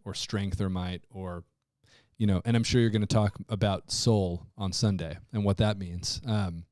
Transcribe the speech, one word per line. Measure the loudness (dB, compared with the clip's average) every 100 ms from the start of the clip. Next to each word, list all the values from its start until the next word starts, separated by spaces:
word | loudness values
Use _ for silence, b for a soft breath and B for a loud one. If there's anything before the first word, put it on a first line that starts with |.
or | -12
strength | -10 -4 -2 -2 -2
or | -2
might | -2 -4 -8 -10
or, | -12 -10 -10 -12 _ _ _ b b b b
you | 2
know, | 2
and | 2 2
I'm |
sure | 4 4
you're | 4
gonna | 2 2
talk | 2 2 -2 -6
about | 0 0 0 -4
soul | 0 4 4 2 -2 -8 -6
on | -4
Sunday | 0 0 0 -4 -10 -8
and | 0
what | 2 4
that | 2 0
means. | -6 -6 -6 -6
Um, | -2 0 -2 -4 -12